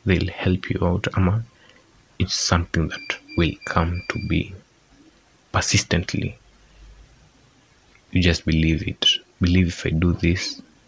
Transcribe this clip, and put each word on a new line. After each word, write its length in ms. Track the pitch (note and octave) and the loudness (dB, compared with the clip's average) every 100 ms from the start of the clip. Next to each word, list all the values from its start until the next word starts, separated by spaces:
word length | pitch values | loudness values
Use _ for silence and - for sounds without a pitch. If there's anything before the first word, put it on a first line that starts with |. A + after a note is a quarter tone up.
| - | 0
they'll 260 | E2+ F2+ | 2 0
help 380 | - F#2+ F2+ - | -2 0 0 -2
you 80 | - | -2
out, 240 | F2+ F2 - - | 0 0 -2 0
ama 280 | F2+ A2 A2+ _ - - _ _ _ - | 2 0 -4 _ -20 -20 _ _ _ -6
it's 160 | F#2 | -4
something 540 | - - F2 E2+ E2+ D2+ | -2 0 0 0 -2 -2
that 300 | - - - - - | -4 -8 -10 -6 0
will 160 | E2+ - - | 0 -2 -4
come 360 | F#2 E2+ F2 - | -2 0 -2 -6
to 100 | - E2 | -8 -2
be 260 | E2+ - - - _ _ _ - _ _ _ _ | -2 -4 -10 -20 _ _ _ -20 _ _ _ _
persistently. 840 | F#2+ - G#2+ - F2 - - - - _ _ _ - - - - _ _ _ _ _ _ _ _ _ _ | -4 0 0 0 -2 -2 -4 -6 -8 _ _ _ -20 -20 -20 -20 _ _ _ _ _ _ _ _ _ _
You 100 | F#2 | 2
just 240 | F2 E2+ - | 2 2 2
believe 420 | D#2+ D#2+ D#2 - | 2 2 2 -2
it. 180 | - - - - _ | 0 0 0 -6 _
Believe, 260 | F2 F2+ F2 | 2 4 2
"If 180 | - - | 0 -2
I 40 | |
do 240 | D#2+ F2 | 0 2
this, 480 | - E2+ F2+ - - - _ | 2 0 0 -4 -12 -18 _